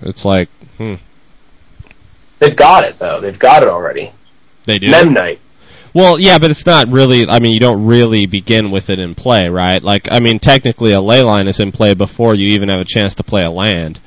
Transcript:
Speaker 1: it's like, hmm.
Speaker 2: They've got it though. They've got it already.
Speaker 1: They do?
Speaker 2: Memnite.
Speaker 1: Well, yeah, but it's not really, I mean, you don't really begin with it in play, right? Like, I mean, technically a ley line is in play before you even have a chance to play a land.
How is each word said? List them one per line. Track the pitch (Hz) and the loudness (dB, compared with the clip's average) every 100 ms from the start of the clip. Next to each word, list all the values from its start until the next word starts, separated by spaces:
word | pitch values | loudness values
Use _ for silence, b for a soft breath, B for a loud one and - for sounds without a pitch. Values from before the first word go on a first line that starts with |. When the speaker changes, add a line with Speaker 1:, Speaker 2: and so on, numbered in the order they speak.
Speaker 1:
it's | - 95 101 | -14 -8 -2
like, | 95 90 _ - - | -2 -2 _ -20 -14
hmm. | 113 92 - _ _ _ _ _ _ - - _ _ _ _ _ | -12 -14 -18 _ _ _ _ _ _ -20 -20 _ _ _ _ _
Speaker 2:
They've | 147 - | 0 4
got | 147 180 | 4 4
it | - - | 2 -4
though. | 87 78 | -8 -8
They've | 101 95 | -8 0
got | - - | 2 4
it | 110 | 2
already. | 87 85 67 - - _ _ _ _ - | 0 -6 -8 -12 -16 _ _ _ _ -6
Speaker 1:
They | 107 | -4
do? | 98 | 2
Speaker 2:
Memnite. | 156 170 127 90 - _ _ b b b | 2 4 2 -2 -8 _ _ b b b
Speaker 1:
Well, | 170 185 165 | 2 2 4
yeah, | 190 175 | 4 4
but | 160 | 2
it's | 151 - | 0 0
not | 165 120 | 2 2
really, | 127 131 127 107 | 2 4 2 2
I | 117 | 2
mean, | 117 | 2
you | 113 | 2
don't | 123 104 110 | 2 2 2
really | 120 117 110 98 | 2 2 0 -2
begin | 98 90 113 107 | -4 -2 -2 -2
with | 98 92 | -4 -6
it | 95 | -6
in | 90 87 | -8 -8
play, | 127 117 87 | -2 0 0
right? | 90 90 92 | -2 -2 -2
Like, | 92 101 - | -2 -4 -2
I | 120 | -2
mean, | 117 110 | 0 0
technically | - 135 131 113 117 | 2 2 0 -2 0
a | 98 | 0
ley | 98 123 | 2 2
line | 123 104 98 | 2 0 -2
is | 95 | -4
in | 101 | -6
play | - 107 92 | -2 0 0
before | 95 - 117 107 | -2 -2 -2 0
you | 98 | 0
even | 104 101 | -2 -2
have | 95 | -6
a | 92 | -6
chance | 113 101 - | -4 -4 -6
to | |
play | - 104 | -6 -4
a | 85 | -4
land. | 85 104 92 80 80 | -4 -4 -4 -6 -12